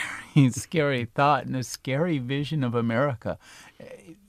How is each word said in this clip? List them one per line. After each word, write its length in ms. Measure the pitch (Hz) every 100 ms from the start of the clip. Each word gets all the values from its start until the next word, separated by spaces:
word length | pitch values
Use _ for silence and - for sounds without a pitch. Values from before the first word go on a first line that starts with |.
| - - -
<laughs> 240 | - 131
scary 560 | 113 - 170 143 131 113
thought 400 | - 143 139 123
and 100 | 131
a 80 |
scary 540 | 120 - - 135 180 151
vision 460 | 120 139 143 156
of 120 | 127 117
America. 600 | 117 113 147 123 101 85 - - - -
Uh, 60 | - - 190 160